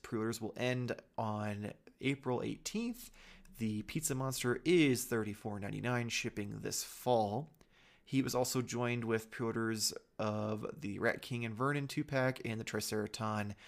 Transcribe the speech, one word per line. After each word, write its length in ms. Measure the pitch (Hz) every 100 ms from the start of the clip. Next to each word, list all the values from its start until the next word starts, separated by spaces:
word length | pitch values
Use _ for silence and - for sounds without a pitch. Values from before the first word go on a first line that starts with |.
pre-orders 380 | - 113 110 110
will 100 | 107 -
end 380 | 123 127 120 - - -
on 560 | 110 107 104 104 104 - - _
April 400 | 135 139 127 123
eighteenth. 680 | 113 107 - 214 233 233 - - - - - -
The 240 | 110 107
Pizza 320 | - - -
Monster 460 | 131 131 127 123 123
is 400 | 156 180 143 120
thirty-four 540 | - 117 104 101 110 101
ninety-nine, 480 | 104 104 117 123 117
shipping 500 | - 113 107 101 107
this 220 | 101 -
fall. 680 | - - 123 120 104 113 156 - - - - -
He 180 | - 135
was 120 | 127
also 260 | 120 127 131
joined 420 | 117 120 120 120
with 260 | 113 110 -
pre-orders 600 | - 117 113 113 110 - - - -
of 480 | 107 107 107 107 - -
the 180 | 104 98
Rat 240 | 113 -
King 220 | - 120
and 100 | 117
Vernon 320 | 107 135 143 139
two-pack 520 | 151 147 135 127 127
and 140 | 117 110
the 60 |
Triceraton 880 | 110 107 - 107 104 - 110 107 104 98